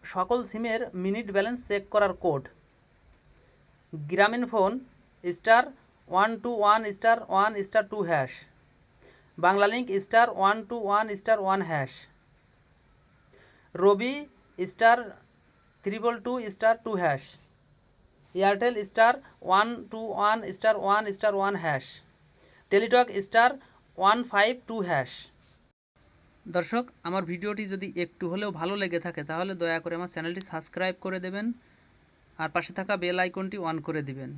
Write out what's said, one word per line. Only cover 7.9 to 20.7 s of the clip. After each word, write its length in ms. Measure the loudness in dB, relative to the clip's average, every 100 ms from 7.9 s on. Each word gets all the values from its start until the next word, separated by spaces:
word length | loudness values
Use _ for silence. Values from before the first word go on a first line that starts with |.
টু 80 | -4 0
হ্যাশ, 220 | 0 -2 -8 -20 _ _ _ _ _ -20 _ _ 0
বাংলা 300 | 2 6 4
লিংক 140 | 2 -4 -4 2
স্টার 220 | 4 4 4
ওয়ান 180 | 2 2 -4
টু 60 | -6 0
ওয়ান 180 | 0 0 -6
স্টার 180 | 0 0 2
ওয়ান 160 | 0 0
হ্যাশ, 220 | -4 -4 -10 -20 _ _ _ _ _ _ _ _ _ _ _ _ _ _ _ _ 2
রবি 380 | 4 4 0 -4 -10 _ _ -10
স্টার 380 | -10 4 6 6 2 -16 _ _ _ _ _ _
ট্রিপল 320 | -8 -2 -2 -2 -6
টু 80 | -6 -6
স্টার 220 | 0 0 0 -2
টু 60 | -2
হ্যাশ, 220 | 0 -2 -6 -20 _ _ _ _ _ _ _ _ _ 0
এয়ারটেল 380 | 2 2 0 -2 -6
স্টার 240 | 4 4 4 -6 _ 2
ওয়ান 200 | 2 2 -2 -10
টু 100 | -10 -8 0
ওয়ান 200 | 2 2 -4 -2
স্টার 200 | 0